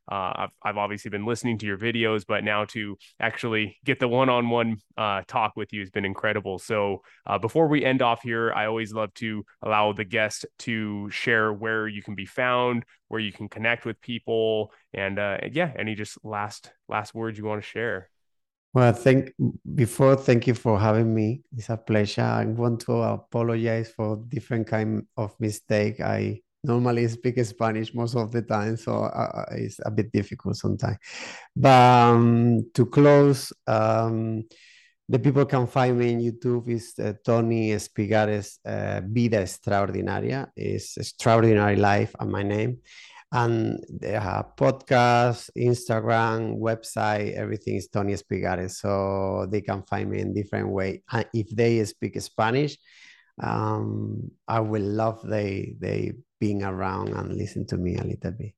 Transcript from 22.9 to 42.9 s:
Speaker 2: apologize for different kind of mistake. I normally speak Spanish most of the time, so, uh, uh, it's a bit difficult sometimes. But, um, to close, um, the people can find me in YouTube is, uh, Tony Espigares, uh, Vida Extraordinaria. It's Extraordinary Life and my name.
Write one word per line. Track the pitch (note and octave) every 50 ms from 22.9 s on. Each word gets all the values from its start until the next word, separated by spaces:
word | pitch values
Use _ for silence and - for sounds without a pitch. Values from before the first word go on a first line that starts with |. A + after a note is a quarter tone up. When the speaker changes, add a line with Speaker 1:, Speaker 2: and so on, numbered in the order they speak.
| A#2+ A#2
Speaker 2:
apologize | A2+ A2 A2 A2+ - _ - A#2+ A#2 A#2 A#2 A2+ A2+ A2+ A2+ A2+ A2+ -
for | - - A2 G#2+ G#2+
different | G#2 A#2 A#2 A#2+ A2+ - - A#2+ A2+ G#2+
kind | - A2+ A2 G#2+ G#2+ G#2+ G#2 - _ _
of | - A2 G2+ - _
mistake. | A2+ G#2+ G#2 - - - A2 G#2 G#2 G#2+ A2+ -
I | - G#2 G#2 G#2 G#2 G#2 G#2 G#2+ _ _ _ _ -
normally | B2+ A#2+ B2 B2 B2 A#2+ A#2+ A#2+ A2+
speak | A2+ A#2 - B2+ A#2 B2+ A#2+
Spanish | G#2 G#2 - A#2 A2+ A2 A2 A2 -
most | - A#2 A#2 A2+ B2
of | A#2+ A2 G#2+
the | A#2+ A#2+
time, | G#2+ - A2 G#2 G#2 A2 A2+
so, | A2 - A#2+ A2+
uh, | A2 A2 - - - - - - G#1+
uh, | G1+ - -
it's | A#2 A2 G#2+ - - -
a | A2+
bit | G#2+ A2 G#2 A2+
difficult | - G#2+ G#2 - - - - G2+ G2+
sometimes. | - - G#2 G2+ G2+ A2+ G#2 G#2 - - - - - - - - - - - _
But, | B2+ B2+ C#3
um, | C3 B2+ B2 B2 B2 A#2+ A#2+ A#2+ A#2+ A#2 A#2 A#2 A#2 A#2+ A#2+ A#2+ A#2 A2 A2 - _
to | - A#2+
close, | A#2+ - C#3+ C#3+ D3 D3 C#3+ C#3+ C#3+ C#3 B2+ - - - _ _
um, | B2+ A2+ A2 A2 A2 A2 A2+ A2+ A2+ A2+ A2+ A2+ A2+ A2+ A2 A2 - - - - - - - _ _ _ _ _ -
the | - B2
people | A2 C#3+ B2+ C#3+ C#3
can | - C#3 C3 B2
find | A2+ - C3+ B2+ B2+ B2 A#2+
me | A#2+ A#2+
in | A#2+ A#2
YouTube | A#2 A#2 A2 A2+ - B2 A#2+ A#2+ A#2+ A#2+
is, | A#2 A2+ A2 - - -
uh, | G#2+ G#2 G#2 - _
Tony | - A#2 A#2 A#2 A2+ A#2 A2+ A2 G#2+
Espigares, | G#2 G#2+ - - _ - G#2+ G2 A2 G#2+ G#2+ G#2 G#2+ G#2 G#2 - - _ _
uh, | - G#2+ G#2 G2+ G2+ G2+ G2+ F#2
Vida | G2 A2 A#2+ A#2 A#2 A2 G#2
Extraordinaria. | F#2 F2+ - - _ - G2+ G2 G2+ G2 G2 G2 F#2+ F#2+ G2 G2 G#2 A#2 C3 C3+ C3+ - _
It's | - G#2 G2+ G2+ G#2 - - -
Extraordinary | - - - - - - B2 A2+ A#2 A2+ A2+ A2 G2+ G#2 G#2 G2+
Life | G2 G2+ G2+ G2+ G#2 G#2+ G#2 - -
and | A2 G#2
my | G2 G2 G2+
name. | G2+ G#2 G#2+ A2 B2 B2+ B2 _ -